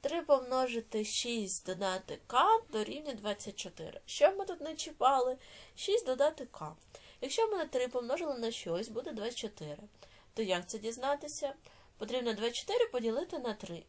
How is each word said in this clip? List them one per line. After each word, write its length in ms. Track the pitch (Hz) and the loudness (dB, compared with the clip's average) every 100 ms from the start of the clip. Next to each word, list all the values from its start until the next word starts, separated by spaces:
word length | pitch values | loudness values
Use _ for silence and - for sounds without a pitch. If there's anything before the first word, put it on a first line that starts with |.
Три 200 | 277 339 | 0 -2
помножити 840 | 330 277 254 254 254 233 220 220 | 4 4 4 0 2 -2 -2 -4
шість 600 | 214 - 240 233 196 - | 0 -2 0 -2 2 2
додати 540 | - 180 190 185 - - - | 0 -2 -2 -2 -6 -14 0
к 320 | 240 359 453 - | 4 6 6 4
дорівнює 420 | 226 214 277 302 | -4 -4 -6 -8
двадцять 420 | 226 208 202 208 | -6 -4 -4 -6
чотири. 460 | - 185 - 160 - | -6 -12 -10 -12 -12
Що 300 | - - 349 | -10 6 6
ми 100 | 392 | 6
тут 160 | 392 349 | -4 -6
не 140 | 294 | -6
чіпали? 640 | 311 320 302 254 269 247 262 - - - | -6 -8 4 6 6 4 -2 -10 -20 -20
Шість 300 | - - 403 | -8 2 2
додати 400 | 339 254 294 311 | 2 2 2 2
к. 300 | 240 - 151 - - - - - | -14 -10 -12 -12 -20 -20 -20 -10
Якщо 300 | 269 - 440 | -4 2 2
ми 60 | 403 | 2
на 80 | |
три 220 | 294 254 254 | 0 -2 0
помножили 500 | 247 240 269 320 254 | -2 -2 -2 -2 -2
на 140 | 226 | -2
щось, 380 | 226 180 170 233 | -4 -4 -2 -2
буде 220 | 220 330 | -6 -6
двадцять 260 | 220 220 247 | -6 -6 -6
чотири. 460 | 208 - 151 147 208 - - - - | -8 -8 -12 -12 -14 -20 -20 -20 -12
То 80 | - | -4
як 280 | 208 180 180 | 0 0 -2
це 100 | 220 | -6
дізнатися? 760 | 214 233 262 285 294 - 285 - - - - - | -4 -2 0 0 0 -2 -2 -6 -20 -20 -20 -10
Потрібно 360 | 214 254 240 | -2 0 0
двадцять 220 | 208 233 | 0 -2
чотири 300 | 240 - 453 | -2 0 2
поділити 540 | 466 247 226 233 349 320 | 2 2 0 0 -2 -4
на 140 | 240 | -4
три 300 | 208 180 170 | -6 -8 -10